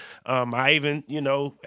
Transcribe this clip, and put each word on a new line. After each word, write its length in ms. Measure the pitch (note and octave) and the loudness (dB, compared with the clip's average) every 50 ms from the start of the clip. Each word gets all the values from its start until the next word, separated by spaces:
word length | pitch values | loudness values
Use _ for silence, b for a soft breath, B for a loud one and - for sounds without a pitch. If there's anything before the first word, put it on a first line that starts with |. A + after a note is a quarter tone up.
| B B B B B | B B B B B
Um, 300 | - C3 B2+ B2 A#2+ A#2 | -2 0 0 0 0 0
I 160 | B2 C3 C#3 | 2 4 4
even, 320 | D3+ D3+ C#3+ D3 D3 D3+ - - | 4 4 4 0 -2 -2 -4 -6
you 120 | D3 D#3 | -4 -2
know, 360 | C#3+ C#3 C#3 C#3 C#3+ C#3 - _ - | 0 0 0 0 0 -4 -6 _ -20